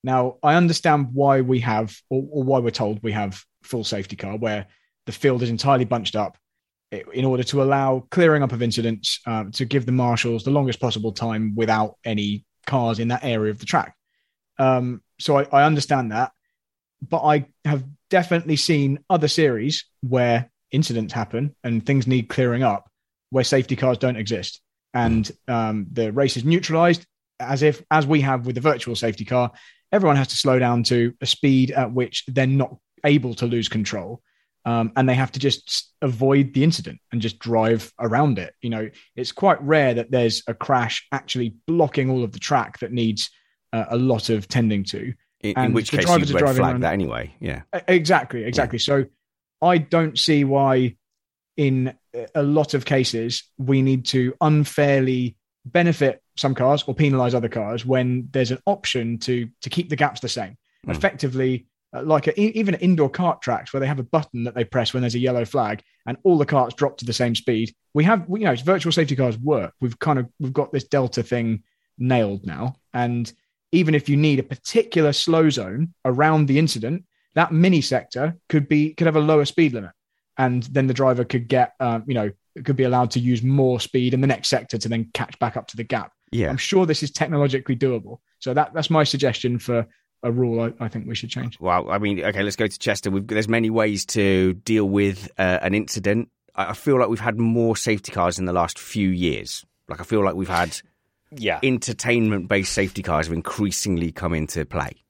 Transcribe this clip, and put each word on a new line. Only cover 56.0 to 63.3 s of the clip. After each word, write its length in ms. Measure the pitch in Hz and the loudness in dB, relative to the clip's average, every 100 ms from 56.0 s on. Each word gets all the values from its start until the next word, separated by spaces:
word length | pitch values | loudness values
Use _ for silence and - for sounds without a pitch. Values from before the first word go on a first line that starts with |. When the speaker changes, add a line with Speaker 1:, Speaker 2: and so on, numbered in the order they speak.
| 139 - _ - | 0 -2 _ -4
Speaker 1:
some 180 | 139 | -4
cars 300 | 131 127 143 - | 0 2 2 -2
or 80 | |
penalize 400 | 127 147 135 123 | 0 2 2 0
other 140 | 123 113 | 0 -2
cars 380 | 117 104 117 123 | -4 -6 -6 0
when 420 | 131 127 127 123 | 0 0 -2 -2
there's 180 | 135 120 | -2 0
an 80 | 131 - | -2 -2
option 520 | 196 - 131 117 117 | -2 -2 -4 -4 -6
to, 300 | - 123 117 _ | -4 -4 -4 _
to 80 | - | -6
keep 180 | - 175 | -6 -4
the 80 | 143 | 0
gaps 240 | 143 - | -2 -2
the 80 | 120 | -8
same. 280 | - 95 - _ _ - | -8 -8 -12 _ _ -8
Speaker 2:
Mm. 80 | |
Speaker 1:
Effectively, 720 | - 196 139 139 131 131 127 _ _ _ | 0 0 0 -4 0 -2 -2 _ _ _
uh, 80 | 131 | -10
like 240 | 143 156 156 | 0 2 4
a, 120 | - | 4
e-, 120 | 208 | 4
even 200 | 220 202 | 2 -2
at 80 | 175 | 2
indoor 280 | 180 170 139 | 2 4 2
kart 300 | - 180 | 2 -2